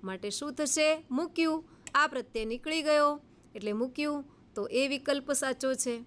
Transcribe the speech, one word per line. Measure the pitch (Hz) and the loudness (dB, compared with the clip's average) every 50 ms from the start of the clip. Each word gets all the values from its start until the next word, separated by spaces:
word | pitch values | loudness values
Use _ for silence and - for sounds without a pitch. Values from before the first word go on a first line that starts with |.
| - | -8
માટે | 190 190 185 196 208 | -8 -8 -6 -6 -6
શું | 196 - 285 294 254 | -6 -4 -6 -6 -4
થશે? | - 302 269 - 311 302 311 311 311 320 - | -2 0 0 2 4 4 4 2 0 -2 -4
મૂક્યું. | 247 262 339 349 - 339 330 320 311 311 320 - - - - - - | -2 -2 -2 -2 0 2 2 2 2 -2 -4 -10 -20 -20 -20 0 2
આ | 269 294 | 4 4
પ્રત્યય | 302 262 254 226 - _ 226 220 | 4 2 -4 -8 -6 _ -6 -4
નીકળી | 220 226 247 - 311 311 320 294 | -4 -6 -6 -4 -2 -2 0 2
ગયો | 302 302 302 294 294 294 294 - - - - _ - - | 4 4 6 6 4 2 0 -8 -20 -20 -20 _ -18 -14
એટલે | 214 196 208 208 | -8 -4 -4 -2
મૂક્યું. | 220 240 262 247 - 294 302 294 285 277 - - - - _ _ | -2 -2 -4 -2 -2 -2 -2 -2 -4 -6 -10 -18 -20 -20 _ _
તો | - 202 | -6 -6
એ | - - 247 269 277 | 0 2 2 2 2
વિકલ્પ | 277 269 285 - 277 285 269 294 285 | 0 -2 0 0 0 0 0 -2 -2
સાચો | 262 - 269 254 254 277 262 262 | 0 0 -2 -2 -2 0 -2 0
છે. | 254 - 247 233 233 240 | 0 -2 -2 -2 -6 -8